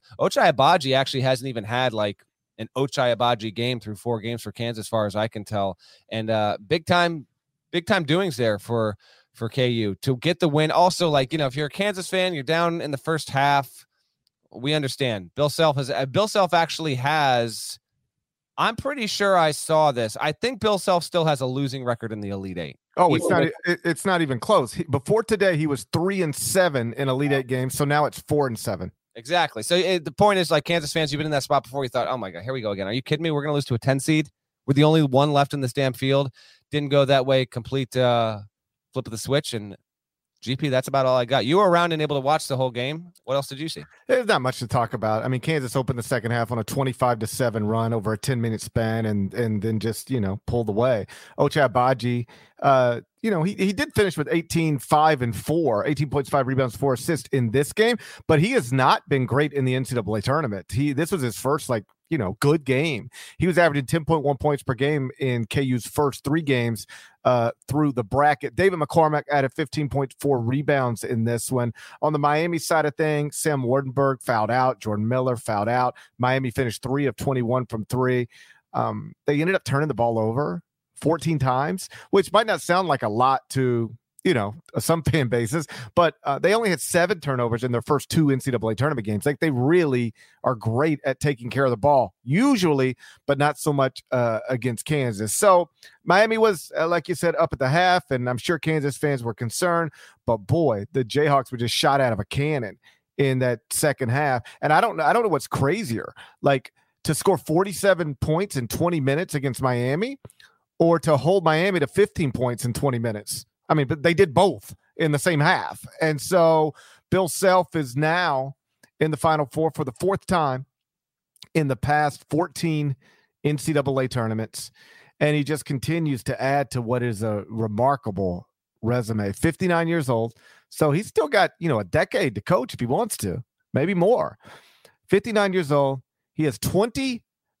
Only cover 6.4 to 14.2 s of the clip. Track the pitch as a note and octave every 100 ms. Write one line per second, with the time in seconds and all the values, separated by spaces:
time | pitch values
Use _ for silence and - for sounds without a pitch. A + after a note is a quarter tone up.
6.4 | G#2 G2 G2+ E3+ E3 F3 F3 E3 B2+ _
7.4 | _ _ _ F3 E3+ G3+ D3 E3 F#3+ A#2+
8.4 | A#2 G#2 - A#2 A2 G#2 _ _ _ -
9.4 | A2+ - B2 A#2 G#2 F#2+ - B2+ D3+ F3
10.4 | E3+ D3 D#3 - F3+ - F3 D3 C3+ D#3+
11.4 | C#3 B2+ D3+ - G3+ F#3 F3 F#3 F#3 E3
12.4 | B2+ E3 E3+ E3+ C#3+ C#3 - D#3+ - C#3
13.4 | C#3+ C#3+ C3 - - _ _ _